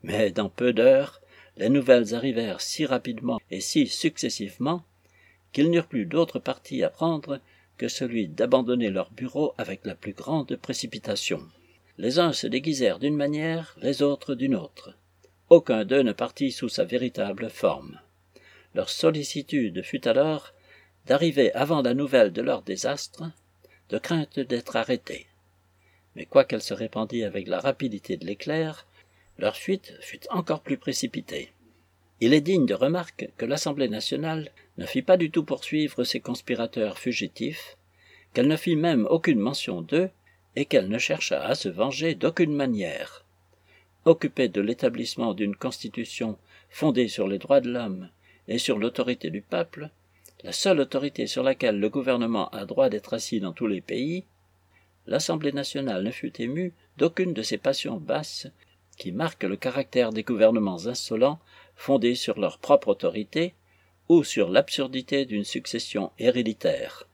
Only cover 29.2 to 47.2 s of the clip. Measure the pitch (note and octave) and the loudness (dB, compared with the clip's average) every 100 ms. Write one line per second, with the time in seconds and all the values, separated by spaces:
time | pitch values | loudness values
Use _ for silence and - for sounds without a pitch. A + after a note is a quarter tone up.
29.2 | _ - G#2 - - F#3+ - - - - | _ -4 -4 -4 -4 -4 -4 -20 -18 -18
30.2 | - F3+ E3 D3+ - C3+ - B2+ B2+ - | -6 -4 -2 -4 -4 -6 -4 -4 -6 -8
31.2 | - - - _ _ _ _ _ _ _ | -10 -12 -12 _ _ _ _ _ _ _
32.2 | A#2 D3+ D3 F#3+ C3+ G2 C3 F3+ E3+ - | 4 4 4 2 2 2 2 0 -6 -12
33.2 | - - A#2 D3 - C#3+ B2+ G#2+ - C3+ | -12 -8 -4 -4 -4 -2 -2 -2 -4 -4
34.2 | D#3+ D#3+ D3 _ _ - - C3 - F#3 | -4 -4 -8 _ _ -12 -4 -4 4 4
35.2 | D#3+ E3 D3+ C3+ - D3+ D3+ - B2 - | 6 0 0 -6 -2 -2 -2 -2 -4 -4
36.2 | - A#2 - A#2 A#2 - G#2+ F#2 B2+ A#2 | -6 -8 -6 -4 -4 -2 -4 -2 -4 -4
37.2 | G2+ - B2 D#3+ - - _ _ _ - | -6 -6 -8 -8 -16 -20 _ _ _ -20
38.2 | _ - C3+ D#3 - D#3 E3+ C#3 G#2+ E3 | _ 2 4 4 2 2 4 2 4 2
39.2 | E3+ A#2+ G#2 D3 - F2+ E2 D3+ F#3 _ | 4 2 2 -2 -6 -8 -2 0 0 _
40.2 | _ _ _ - C#3+ C3+ F#2+ A2+ - - | _ _ _ -6 2 4 4 -2 0 -2
41.2 | - D2 D#2 C#3 - B2+ B2 C3+ D#3+ A#2+ | -2 -2 -2 -2 -2 -2 -2 0 -2 0
42.2 | E3+ E3 D#3+ D3 C3+ A2 B2+ - - - | -2 2 2 2 0 0 -4 -6 -10 -14
43.2 | _ _ _ _ _ _ _ _ D#3+ E3 | _ _ _ _ _ _ _ _ 6 6
44.2 | D3 - B2 G2+ G2+ B2 B2 A#2+ A#2 - | 4 0 0 2 0 0 0 -2 -8 -4
45.2 | A#2 F#2+ G2+ G2+ C3 - A2+ - A#2 - | -2 0 -4 -2 -6 -8 -10 -10 -10 -6
46.2 | A2+ G2+ _ - _ - D#3 B2 A2+ - | -6 -6 _ -20 _ -2 2 2 0 0